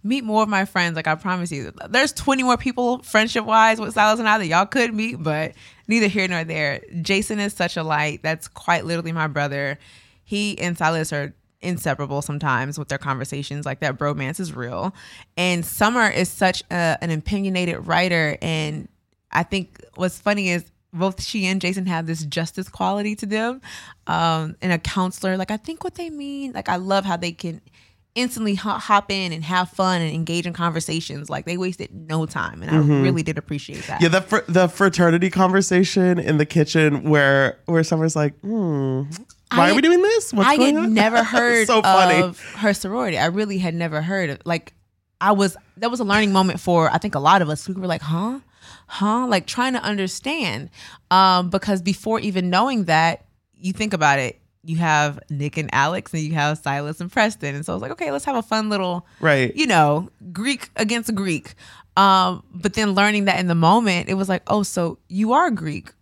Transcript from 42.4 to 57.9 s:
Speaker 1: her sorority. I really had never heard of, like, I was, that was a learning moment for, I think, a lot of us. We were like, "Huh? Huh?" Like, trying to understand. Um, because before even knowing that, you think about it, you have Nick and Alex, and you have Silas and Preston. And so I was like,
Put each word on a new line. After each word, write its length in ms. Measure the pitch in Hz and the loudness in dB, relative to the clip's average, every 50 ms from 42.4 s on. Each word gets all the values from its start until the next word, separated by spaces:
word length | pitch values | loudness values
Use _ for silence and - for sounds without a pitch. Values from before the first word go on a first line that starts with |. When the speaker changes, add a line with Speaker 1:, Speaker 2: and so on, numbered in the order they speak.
| - - - | -18 -18 -10
Speaker 1:
her 160 | - 208 208 202 | 0 0 0 0
sorority. 440 | - - 190 202 247 254 208 160 | 0 -2 -6 -4 -2 -2 -2 0
I 80 | 104 123 | 0 0
really 300 | 165 175 202 214 202 202 | 0 0 -2 -4 -2 -2
had 160 | 190 185 170 165 | -2 -2 -2 -2
never 280 | 170 170 165 151 151 | -2 -4 -2 -2 -4
heard 280 | 156 170 196 196 180 151 | -4 -2 -2 -2 -2 -4
of, 100 | 139 - - | -4 -6 -6
like, 280 | 165 170 165 - - _ _ _ _ _ _ _ _ _ _ | -4 -4 -4 -6 -10 _ _ _ _ _ _ _ _ _ _
I 120 | 170 196 | 2 2
was, 240 | 214 196 196 190 185 - _ _ _ | 4 4 2 0 0 -4 _ _ _
that 120 | - 214 240 | -4 -4 -4
was 100 | 240 233 | -2 -2
a 40 | 247 | -2
learning 300 | 196 202 214 214 202 190 | 2 2 2 4 4 4
moment 260 | 190 190 185 - 175 | 4 4 2 0 -2
for, 320 | - 185 175 170 160 151 | -2 2 2 4 4 2
I 60 | - 165 | 2 0
think, 160 | - 151 - | -2 -2 -4
a 40 | 147 | 2
lot 220 | 139 156 185 196 | 4 6 6 6
of 80 | 175 147 | 4 0
us. 180 | 151 147 - | -2 -6 -6
We 60 | - 185 | -8 -8
were 140 | 190 185 | -6 -4
like, 140 | 180 165 165 151 | -4 -4 -4 -4
"Huh? 380 | 147 160 165 196 226 254 277 _ _ _ _ - - - - _ | -4 -2 -2 -2 -4 -6 -8 _ _ _ _ -20 -20 -20 -20 _
Huh?" 380 | _ - - 196 208 214 240 254 | _ -6 -2 0 0 0 0 0
Like, 220 | 247 220 185 - | 0 0 -2 -2
trying 260 | - - 247 247 262 254 | -4 -4 -2 -2 -2 -2
to 80 | 240 | -2
understand. 880 | - - 208 202 190 185 - - - 262 302 330 262 175 101 113 139 - _ - - - - - _ _ | -4 -4 -4 -2 -4 -4 -6 -8 -6 -6 -4 -4 -4 -4 -4 -6 -10 -12 _ -20 -20 -20 -20 -20 _ _
Um, 400 | 180 185 190 190 185 180 180 180 | 4 6 6 6 6 4 2 0
because 320 | 170 190 - 208 202 185 | -2 -2 0 0 -2 -2
before 380 | 170 190 196 - - 220 220 220 | 0 -4 -4 -4 -2 -2 -2 -2
even 300 | - 208 185 190 180 180 | -2 -2 -2 -2 -2 2
knowing 340 | 175 185 226 269 269 226 190 | 2 2 2 2 0 -2 0
that, 400 | 170 160 156 165 165 160 - _ _ _ _ _ _ _ | 2 2 4 4 2 0 -2 _ _ _ _ _ _ _
you 180 | _ 170 185 185 | _ -8 -8 -4
think 200 | - 214 214 196 | -4 -4 -4 -2
about 260 | 170 156 147 139 139 | 2 2 2 2 2
it, 200 | 131 120 - _ _ _ _ _ _ | 0 -4 -6 _ _ _ _ _ _
you 120 | 165 165 | -6 -2
have 420 | 160 170 160 156 151 147 147 143 143 - _ | 0 2 2 4 2 2 0 -2 -6 -10 _
Nick 280 | 147 139 143 147 - | -6 -6 -6 -4 -4
and 120 | 160 151 - - | -6 -6 -2 0
Alex, 400 | 135 139 151 175 185 - - - | 2 2 2 0 -4 -8 -6 -6
and 80 | 160 156 | -6 -4
you 100 | 151 165 | -2 -2
have 240 | 156 143 147 156 | 0 0 0 -2
Silas 420 | 151 - 147 139 143 147 147 160 - | -2 -4 -4 -4 -4 -4 -8 -8 -10
and 100 | 175 180 | -10 -6
Preston. 420 | - - 214 220 214 - - 143 139 | 0 0 0 0 0 -4 -8 -8 -6
And 100 | 143 160 | -8 -6
so 80 | - 175 | -6 -6
I 20 | |
was 60 | 185 | -6
like, 100 | 214 127 | -6 -8